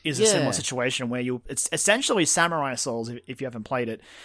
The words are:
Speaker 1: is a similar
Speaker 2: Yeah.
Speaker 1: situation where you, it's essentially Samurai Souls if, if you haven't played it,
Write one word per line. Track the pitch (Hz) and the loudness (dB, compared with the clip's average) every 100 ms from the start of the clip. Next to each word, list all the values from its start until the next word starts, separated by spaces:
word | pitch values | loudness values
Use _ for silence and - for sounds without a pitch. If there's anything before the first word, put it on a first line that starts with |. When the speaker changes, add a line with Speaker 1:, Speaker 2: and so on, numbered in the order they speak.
Speaker 1:
is | 156 139 | -4 4
a | 220 | 4
similar | 202 131 | 6 2
Speaker 2:
Yeah. | |
Speaker 1:
situation | - - 127 123 127 123 | 0 -4 -2 0 -2 -2
where | 123 | -4
you, | 123 123 - | -2 -4 -4
it's | 139 - | -4 -2
essentially | 160 - 226 277 220 160 | 0 2 2 2 2 4
Samurai | 180 170 165 139 123 | 4 2 2 -2 -2
Souls | 135 117 113 | -4 -4 -6
if, | 120 - | -10 -12
if | 127 | -8
you | 131 | -8
haven't | 117 | -8
played | 107 127 113 | -4 -2 -2
it, | 110 - - | -4 -10 -20